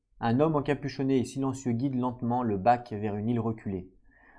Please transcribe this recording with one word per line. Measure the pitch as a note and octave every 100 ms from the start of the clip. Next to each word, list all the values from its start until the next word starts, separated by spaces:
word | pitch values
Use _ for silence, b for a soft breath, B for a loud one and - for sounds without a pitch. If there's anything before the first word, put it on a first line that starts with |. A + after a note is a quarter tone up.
| _ -
Un | A#2 B2
homme | D#3 D3
encapuchonné | C#3 C#3 C3+ C3+ C3+ C3+
et | A2+
silencieux | C3+ C3+ C3 B2+
guide | A2+ C#3
lentement | B2 B2 A#2+ A#2 B2
le | A#2 G2+
bac | G#2+ B2 B2
vers | G#2 G#2 G#2
une | A2
île | A#2
reculée, | A2+ A2 G#2+ F#2+ F2+ - b b b